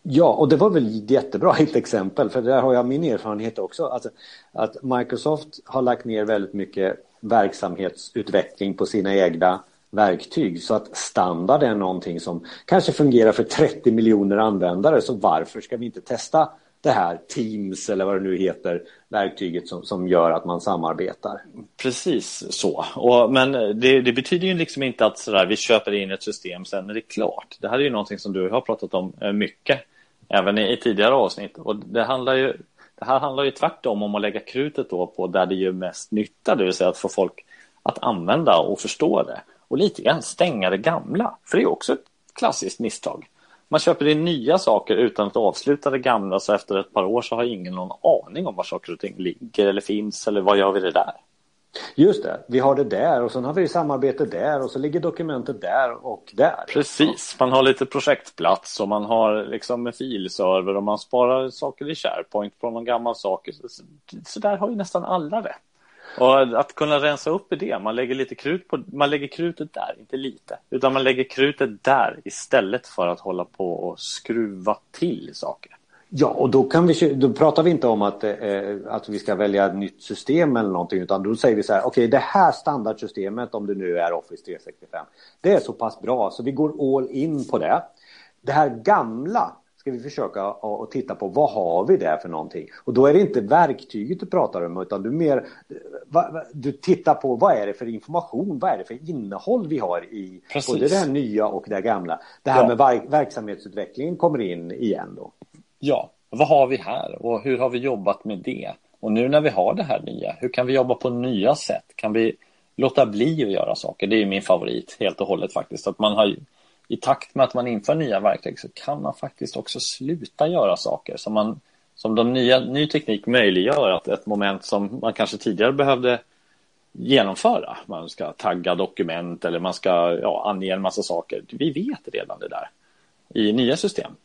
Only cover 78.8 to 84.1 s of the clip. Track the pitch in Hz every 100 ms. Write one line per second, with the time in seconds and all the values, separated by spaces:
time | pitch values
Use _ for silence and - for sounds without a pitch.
78.8 | 107 110 - 104 - 95 104 98 98 95
79.8 | 98 _ - 107 - 156 160 117 104 90
80.8 | 87 95 90 98 95 113 131 107 101 101
81.8 | - - 117 127 - 202 170 135 - 143
82.8 | 107 110 107 - 98 110 120 110 101 98
83.8 | 92 87 85